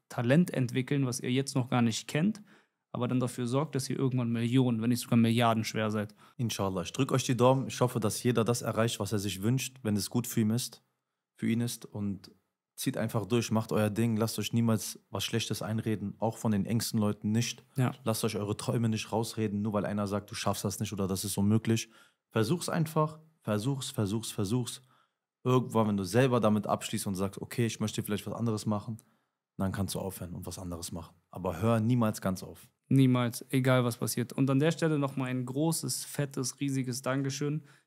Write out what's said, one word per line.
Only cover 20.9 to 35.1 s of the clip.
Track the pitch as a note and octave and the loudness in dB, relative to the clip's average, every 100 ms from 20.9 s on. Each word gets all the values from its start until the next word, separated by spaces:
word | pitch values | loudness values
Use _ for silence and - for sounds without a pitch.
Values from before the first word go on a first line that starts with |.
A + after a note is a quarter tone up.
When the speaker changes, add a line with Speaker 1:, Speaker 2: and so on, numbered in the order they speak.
Speaker 2:
oder | G2 F#2+ | -2 -2
das | F#2+ | -2
ist | G2+ G2+ | -2 0
unmöglich. | G2+ A2 - A2+ - - - _ _ | 2 4 2 0 -2 -16 -20 _ _
Versuch's | A2+ A2 E3+ - | -2 0 -2 -2
einfach, | E3+ D#3 D#3+ D#3 - - _ | -2 0 0 -2 -4 -20 _
versuch's, | - G#2+ B2 C3+ - | -4 -2 0 -4 -4
versuch's, | - G2 A2 - | -2 -2 -2 -4
versuch's. | - F#2+ B2 A#2 - _ _ _ _ _ _ | -4 -2 -2 -2 -8 _ _ _ _ _ _
Irgendwann, | B2+ B2+ F2+ A2+ G#2+ | 2 2 4 2 2
wenn | G2+ | 0
du | |
selber | F#2 A2+ C3+ A#2+ | 2 4 4 4
damit | G#2+ G#2+ - | 4 2 2
abschließt | G#2+ - G#2+ G#2+ | -2 -2 -6 -4
und | F#2 | -2
sagst, | G2 - | -4 -4
okay, | - - A#2 | -6 -2 -2
ich | - | -2
möchte | A2 - | -4 -4
vielleicht | G#2 G#2 - | -4 -4 -4
was | |
anderes | G2 A#2 G#2+ - | -4 -2 -2 -2
machen, | G#2 G#2+ A2 - _ _ _ _ - | -4 -4 -12 -14 _ _ _ _ -4
dann | F#2+ | -2
kannst | G2 F#2 E2+ | -2 -4 -4
du | |
aufhören | F#2+ - F2 F2+ | -6 -8 -10 -10
und | F2+ | -10
was | F2 | -10
anderes | F2+ E2+ E2+ | -8 -8 -8
machen. | E2+ D#2+ _ _ | -10 -12 _ _
Aber | F#2 F2+ E2+ | -6 -4 0
hör | A2 A2+ | 2 4
niemals | A2 B2 A2 - | 4 4 2 0
ganz | F#2+ F#2 | -4 -4
auf. | - F2 - _ - | -8 -16 -20 _ 2
Speaker 1:
Niemals, | C3+ C3 B2+ A#2+ - - | 6 6 4 0 -4 -2
egal | C3+ B2+ B2+ | 0 4 4
was | A#2+ A#2 | 2 0
passiert. | A#2+ - A#2 | -4 -2 -4
Und | - C3+ | 0 2
an | C3+ | 4
der | D#3 | 2
Stelle | E3 E3 D3+ | 2 0 0
nochmal | C#3 | -2